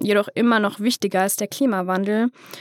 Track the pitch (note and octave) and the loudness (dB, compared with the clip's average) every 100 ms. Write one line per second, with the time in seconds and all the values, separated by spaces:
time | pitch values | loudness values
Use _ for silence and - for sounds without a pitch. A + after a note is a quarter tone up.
0 | G#3 G3+ G#3 - A#3 A3 G3+ - A3 - | 0 2 0 0 2 2 0 -2 -2 -2
1 | G3+ F#3 G3 - G3+ - C4+ F#3+ F3+ F#3 | -2 0 0 -2 -6 -2 0 0 0 -2
2 | G3 G#3+ A#3+ - - - | 0 0 0 -4 -16 -20